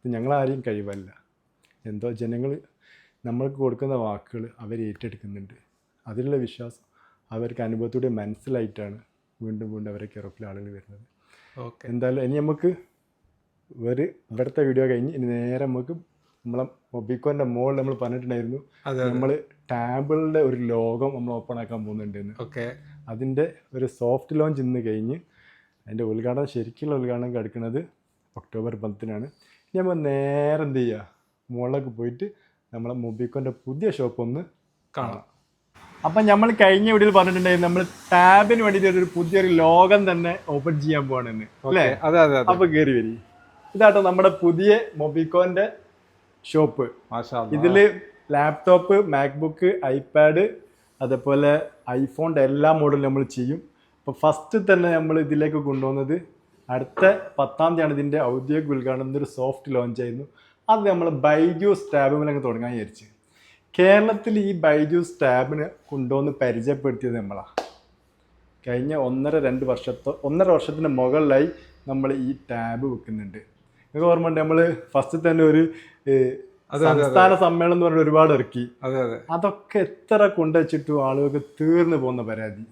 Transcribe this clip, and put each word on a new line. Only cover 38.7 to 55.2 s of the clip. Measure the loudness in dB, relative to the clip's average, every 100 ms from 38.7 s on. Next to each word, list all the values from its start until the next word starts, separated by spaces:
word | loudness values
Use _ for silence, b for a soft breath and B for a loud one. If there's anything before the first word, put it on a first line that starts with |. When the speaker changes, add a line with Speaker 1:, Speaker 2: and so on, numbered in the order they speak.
| 2 2 2
Speaker 1:
ഒരു | 0 -2
പുതിയൊരു | 0 2 4 4
ലോകം | 6 8 8 6 4
തന്നെ | 0 -2 -6 -6
ഓപ്പൺ | -4 -2 -2
ചെയ്യാൻ | 0 -2 -2
പോവാണെന്ന്, | -4 -4 -10 -12 _ -2
Speaker 2:
ഓക്കെ. |
Speaker 1:
അല്ലേ? | 2 2 0 2
Speaker 2:
അതെ, | 6
അതെ, | 6 4
അതെ. | 2
Speaker 1:
അപ്പൊ | 4 4
കേറി | 4 4 2
വരി. | 0 -8 -16 _ _ _ -14 6
ഇതാട്ടോ | 6 6 2
നമ്മുടെ | 4 2 4
പുതിയ | 0 2 4 4 2 -6
മൊബിക്കോൻ്റെ | -4 -2 0 0 0 0 -2 -4 _ _ _ _ _ _ -4
ഷോപ്പ്. | 0 0 0 -8 -8 _
Speaker 2:
മാഷാ | -10 -6 -8
അല്ലാ. | -4 0
Speaker 1:
ഇതില് | 4 6 6 4 -16 _ _
ലാപ്ടോപ്പ്, | 0 0 0 4 4 6 2 4
MacBook, | 0 -2 -2 -6 0 0 0 -2 -4
iPad, | 0 4 6 4 0 -4 -20 b b _
അതേപോലെ | -4 -2 0 2 4 2 -2 _ -8 -4
iPhone-ൻ്റെ | -4 -4 -2 2 0
എല്ലാ | 2 2 4
മോഡലും | 2 2 0
നമ്മൾ | -2 -4 -4
ചെയ്യും. | -6 -6 -10 _ _ _
അപ്പൊ | -14 0
ഫസ്റ്റ് | 0 0 -4 -4 4
തന്നെ | 4 4 0
നമ്മൾ | 0 0